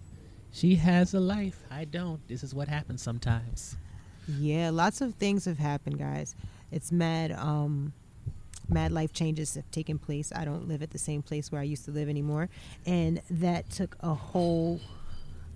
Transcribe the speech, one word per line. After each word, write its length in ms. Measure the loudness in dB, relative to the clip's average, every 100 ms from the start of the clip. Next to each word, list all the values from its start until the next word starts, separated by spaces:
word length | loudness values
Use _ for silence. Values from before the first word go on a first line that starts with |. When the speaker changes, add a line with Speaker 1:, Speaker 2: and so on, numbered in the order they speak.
| -16 -16 -18 -18 -14
Speaker 1:
She 240 | 4 6 8
has 380 | 8 8 6
a 60 | 4
life. 420 | 2 2 -2 -6 -12
I 160 | -10 -6
don't. 340 | -4 -4 -6 -6
This 140 | -8
is 100 | -6
what 140 | -4 -2
happens 340 | -2 -2 -6
sometimes. 720 | -4 0 2 2 0 -6 -6 -10 -10 -14 -16 -12 -4 0
Speaker 2:
Yeah, 300 | 2 2 2
lots 300 | 4 4 4
of 140 | -2
things 320 | 0 2 2 2
have 120 | 0
happened, 400 | 2 0 -2 -4
guys. 360 | -2 -4 -6 -8 -12 -12 -8
It's 220 | -6 0
mad, 400 | 2 4 2 0
um, 600 | 0 0 2 2 0 -2 -6 -16 -10 -8 -8 -12 -6 2
mad 240 | 4 4
life 200 | 2 0
changes 400 | 2 0 0 -2
have 160 | -6 -6
taken 280 | -4 -2 -4
place. 340 | -2 -4 -2 -4
I 80 |
don't 240 | -2 -2 -2
live 140 | -4
at 80 | -4
the 80 | -6
same 240 | -4 -2
place 280 | -2 -4 -2
where 120 | -2
I 20 |
used 220 | -2 -4 -4
to 40 |
live 160 | -2 0
anymore, 400 | 0 0 0 0 -6 -14 -6
and 360 | 0 4 4 2 0
that 380 | 0 2 2 -2
took 260 | -4 -4 -2
a 140 | -2
whole 640 | -2 0 2 4 4 2 0 -4 -8 -6 -6 -6 -8 -10